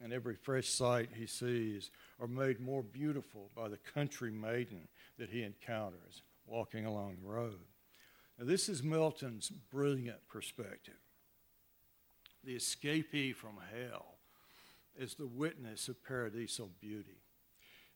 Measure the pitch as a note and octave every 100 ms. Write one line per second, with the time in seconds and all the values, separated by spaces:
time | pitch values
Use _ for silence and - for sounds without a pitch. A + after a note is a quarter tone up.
0 | A#2 B2 A#2 G2+ - C3 - - B2 A#2+
1 | A2+ A2+ A2 - B2 A#2+ A2 G2+ - -
2 | - - A#2+ B2+ C3+ A#2 B2+ C3+ G#2 C3
3 | D3+ C#3+ - G#2+ G2 - A2 G#2 - D3
4 | C#3+ - A#2+ G#2+ A2 A#2+ A2 F#2+ D#2 -
5 | - - G#2+ A#2 G#2 G2+ - A2 G2+ F2
6 | F2+ - - - - A2+ A2 A2+ A2 G#2
7 | G2+ F2+ F#2+ A2+ A#2 F#2 F2 _ _ -
8 | - - - - B2 F#3+ A3 D3+ D3+ D#3+
9 | D#3+ - C3 A2 - - - C3+ C#3+ C3+
10 | A#2+ G2+ - A2 - - G2+ - - -
11 | _ _ _ _ _ _ _ _ _ _
12 | _ _ - - C3 B2 - - C#3+ D#3+
13 | D3+ D3 C3+ A2+ A2+ G2+ F2+ A2+ B2 G#2+
14 | - - - - - - - - - -
15 | B2 - C3+ B2 D#3 C#3+ A#2 G#2+ - A#2+
16 | - B2+ A2+ A2+ A2+ - G2+ F2+ G#2+ G#2
17 | F#2 F#2+ - _ _ _ - - -